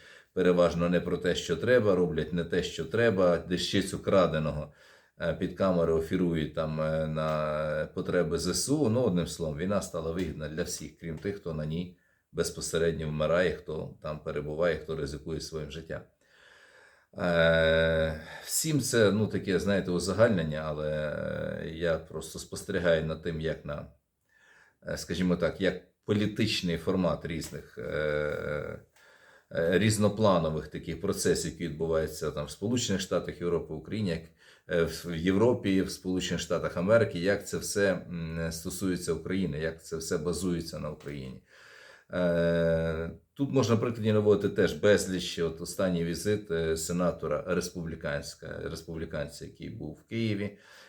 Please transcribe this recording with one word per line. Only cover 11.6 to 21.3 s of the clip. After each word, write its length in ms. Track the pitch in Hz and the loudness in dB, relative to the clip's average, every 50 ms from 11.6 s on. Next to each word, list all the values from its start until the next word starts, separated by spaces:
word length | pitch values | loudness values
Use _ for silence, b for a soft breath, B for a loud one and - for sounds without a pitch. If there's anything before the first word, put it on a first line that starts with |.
| 76 | -4
ній 320 | 78 80 85 90 90 b b b b b b b b | -4 -4 -4 -6 -6 b b b b b b b b
безпосередньо 760 | - 82 82 - - 82 - - - 82 82 82 80 76 78 76 | -4 -2 -2 -2 -2 -6 -8 -2 0 2 2 2 2 0 -2 -2
вмирає, 440 | 76 76 76 78 82 87 92 85 | 0 0 2 4 4 4 4 2
хто 460 | 76 - - - 78 78 - - - - | 0 -2 -6 -8 -8 -6 -6 -8 -12 -10
там 180 | - 78 76 76 | -8 -8 -8 -8
перебуває, 580 | - 82 76 78 71 76 76 78 87 85 80 - | -8 -6 -6 -6 -4 -6 -2 0 2 2 2 0
хто 180 | - - 80 | -2 -6 -6
ризикує 440 | 69 71 69 76 71 - 82 80 76 | -6 -4 -6 -6 -8 -8 -8 -8 -8
своїм 320 | - - 82 78 73 69 | -8 -8 -8 -8 -8 -8
життям. 300 | 69 80 78 - 67 - - _ _ B B B B B B B B B B B B B B B B B B B - - | -10 -12 -10 -10 -12 -12 -12 _ _ B B B B B B B B B B B B B B B B B B B -10 -4
Е, 1040 | 90 87 85 85 82 82 82 82 80 80 80 82 80 80 80 80 80 80 78 78 78 B B B B | 0 2 4 6 6 6 6 6 6 6 6 4 4 4 2 2 2 0 -2 -4 -10 B B B B
всім 360 | B - - - 160 151 135 | B -4 -2 -2 0 0 0
це, 300 | 110 - - 117 107 98 | 0 2 4 6 6 6
ну, 160 | 95 110 107 92 | 6 4 2 0
таке, 320 | - 95 - 101 92 85 | 0 -2 -2 0 0 0
знаєте, 320 | 85 98 101 92 - 92 | 2 2 0 0 0 0
узагальнення, 720 | 87 87 80 95 92 98 113 123 104 87 80 76 76 76 78 | 0 0 0 0 4 6 6 6 6 2 0 -2 -2 -4 -4
але, 260 | 78 76 76 76 76 | -4 -4 -4 -2 -2
е, 800 | 76 76 76 76 76 76 78 78 | -2 -2 -2 -4 -4 -4 -4 -4